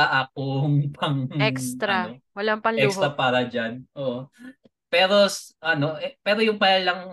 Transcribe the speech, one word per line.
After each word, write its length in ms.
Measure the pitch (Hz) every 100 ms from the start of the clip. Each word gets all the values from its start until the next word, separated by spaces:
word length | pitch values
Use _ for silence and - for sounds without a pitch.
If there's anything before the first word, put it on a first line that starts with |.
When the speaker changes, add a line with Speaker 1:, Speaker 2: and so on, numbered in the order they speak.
| 151 139
Speaker 1:
akong 540 | - - 135 135 147 143 143
<laughs> 100 | -
pang, 300 | 165 135 127
Speaker 2:
Extra. 720 | 151 214 - - - 208 190 180
Speaker 1:
ano, 160 | 240 _ 196
Speaker 2:
Walang 240 | 214 220
panluho. 240 | 226 226 208
Speaker 1:
extra 240 | 190 147
para 380 | - 131 127 120
dyan. 340 | 117 113 127 - -
Oo. 320 | 135 123 139 _ 247 - _ _ _
Pero, 400 | 170 185 202 196
s-, 300 | - - _
ano, 380 | 156 156 139 147
eh, 220 | 185 -
pero 220 | 196 208
yung 160 | 226 208
pala 200 | 190 190
lang 160 | 180 185 185